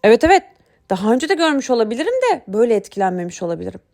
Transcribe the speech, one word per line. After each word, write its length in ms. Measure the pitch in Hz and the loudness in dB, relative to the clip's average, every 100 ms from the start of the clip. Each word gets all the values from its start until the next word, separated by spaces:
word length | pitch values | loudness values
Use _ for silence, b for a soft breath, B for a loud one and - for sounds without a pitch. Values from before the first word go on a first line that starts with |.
Evet, 220 | 214 233 | 6 4
evet, 180 | 320 381 - _ _ _ _ | 6 4 2 _ _ _ _
daha 220 | 185 208 | -4 0
önce 160 | 247 302 | 0 0
de 60 | |
görmüş 360 | 349 330 277 254 | 0 0 -2 -2
olabilirim 440 | 247 214 233 320 508 494 | -2 -2 -2 -4 -2 0
de 100 | 349 - | -2 -4
böyle 260 | 202 233 | -2 0
etkilenmemiş 680 | 214 196 - 190 180 175 - | 0 -2 -4 -2 -2 -8 -8
olabilirim. 380 | 175 165 180 185 _ | -8 -8 -10 -14 _